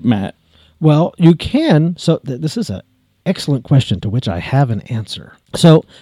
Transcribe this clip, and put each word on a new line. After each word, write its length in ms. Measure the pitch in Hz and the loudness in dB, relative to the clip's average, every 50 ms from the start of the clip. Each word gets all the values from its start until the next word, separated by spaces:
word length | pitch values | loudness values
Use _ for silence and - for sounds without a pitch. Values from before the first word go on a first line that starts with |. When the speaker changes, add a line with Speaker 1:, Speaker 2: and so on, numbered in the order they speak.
Speaker 1:
mat? 320 | - 117 117 101 98 - - _ _ _ _ _ _ _ _ - | -2 -2 0 0 -2 -6 -10 _ _ _ _ _ _ _ _ -2
Speaker 2:
Well, 340 | 156 156 147 151 170 - - - | 2 2 4 2 2 -2 0 2
you 160 | 180 165 175 | 4 4 4
can. 600 | 156 - - - 277 320 311 190 151 160 170 175 - | 4 0 -4 -2 0 2 2 2 2 2 0 -2 -4
So 200 | - - 160 - | -2 -2 -2 -2
th-, 220 | - 151 127 123 | -2 -8 -10 -6
this 160 | 156 156 - | -6 -6 -6
is 140 | 247 208 - | -6 -6 -6
an 100 | 98 92 - _ _ _ _ _ _ _ - | -8 -10 -10 _ _ _ _ _ _ _ -6
excellent 380 | 180 190 - - - 143 123 - | -6 -6 -4 -4 -4 -4 -4 0
question 360 | - 139 135 - - 110 90 | 2 2 2 2 0 -4 -6
to 80 | - 107 | -4 -4
which 200 | 98 127 - 110 | -4 -4 -4 -4
I 100 | 82 87 | -6 -6
have 320 | - - - 135 143 120 | -6 -2 0 0 0 0
an 100 | 113 98 | -2 -6
answer. 520 | - - 120 110 107 - - - - - - _ _ _ - | -6 -8 -8 -8 -8 -8 -14 -16 -18 -20 -20 _ _ _ -4
So 300 | - - 170 156 165 - _ - - | 2 4 6 6 6 2 _ -20 -20